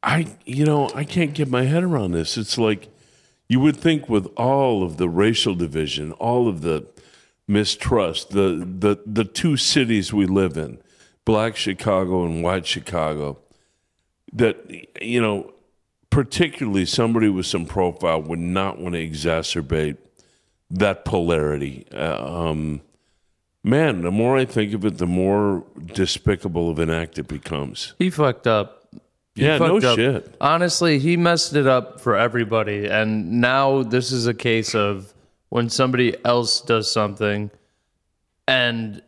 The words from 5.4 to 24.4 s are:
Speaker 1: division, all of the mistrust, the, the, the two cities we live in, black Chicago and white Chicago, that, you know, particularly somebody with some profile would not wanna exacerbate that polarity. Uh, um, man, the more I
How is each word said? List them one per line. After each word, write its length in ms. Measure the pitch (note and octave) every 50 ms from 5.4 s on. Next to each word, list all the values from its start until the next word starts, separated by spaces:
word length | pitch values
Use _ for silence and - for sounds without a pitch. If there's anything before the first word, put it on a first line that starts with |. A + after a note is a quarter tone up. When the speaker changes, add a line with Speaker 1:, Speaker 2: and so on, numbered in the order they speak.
| - A#2 F#2+
Speaker 1:
division, 560 | F2 E2+ D#2+ C#2+ D#2+ D#2 C#2+ - D2+ D2+ D#2 D#2+
all 360 | - - A#2 B2 B2 B2 A#2
of 140 | F#2+ E2 D2
the 220 | E2+ D#2+ D2+ - - _ - - _ _ _ _ _ _ _ _
mistrust, 840 | - G2+ G#2 G#2 - - - - - B2 A2+ G2 E2 D#2+ - - -
the, 360 | G2 G2+ G2 F#2+ F2 D#2 F2+ F2+ F#2 F#2
the, 200 | F#2 G#2 G2+ - -
the 180 | G#2+ G#2+ G#2+ A2+
two 320 | F#2+ - - - E3+ D3
cities 560 | B2+ - - - D3+ C3 A2+ A#2 G#2 F#2 - A2+
we 140 | G#2 G2
live 300 | F2+ F#2+ G2 F#2+ F2+ D2+
in, 220 | D#2 D#2 C#2 A#1 - _ _ _ _ - _ _ _ _
black 300 | - A2+ G#2+ A2 A#2 G#2+
Chicago 720 | - - G#2 F#2+ - - A2 G2 F#2 F#2+ F2+ F#2 F2+ F2
and 180 | E2+ E2 E2 E2+
white 240 | F2 F#2 F#2+ E2+
Chicago, 720 | - - E2+ - - F2 E2+ D#2+ D#2 D#2 D2 D2 C#2+ C#2 - _ _ _ _ _ _ _ _ _ _ _ _ _ _ _ _ _ - -
that, 240 | A2 A#2+ A2 F#2+ - - - - F2 - - _ -
you 200 | - A2+ A#2+ A#2+
know, 320 | A#2 A2 G#2 G2 - - - _ _ _ _ _ _ _ _ _ _ _
particularly 720 | - C#3+ C3+ - - - F3 D#3 - - C3+ A2 G2 G2 F2+
somebody 440 | F2 - - A#2 A2+ A2+ A2+ A2 G#2+
with 180 | G2 F#2 F2+
some 200 | - - F#2 E2+
profile 560 | - - G2 F#2 F2+ E2 - F2+ E2+ D#2+ D#2+ D#2
would 160 | D#2 E2+ E2+
not 380 | E2+ F2 F2+ F#2+ F#2+ G2 - -
wanna 160 | F2 F2+ F2 E2+
exacerbate 1000 | E2 E2 D#2+ D2 D2 E2 E2 D#2+ D#2+ - - E2+ D2+ C#2 D#2+ D#2 D#2 D2+ C2+ - _ _ _ _ _ _ _ _ _ _ _ _ _ _
that 340 | E2 - G2+ G2+ F#3 - -
polarity. 800 | - - F#2 E2+ E2+ E2+ D#2 D2+ D2+ D2+ C#2+ C#2+ C#2 C2 - - _ -
Uh, 560 | - C#2+ D#2+ D2+ - A#1+ C#2 E2 F2 E2 D#2+
um, 320 | D#2 D#2 D2+ D#2 D2+ C#2+ - _ _ _ _ _ _ _ _ _ _ _ _ _ _ _ _
man, 380 | - B2 D3 D#3+ D3+ A#2 F2+ E2+
the 80 | F2 F#2+
more 240 | G#2 A2+ B2 C3
I 80 | C3+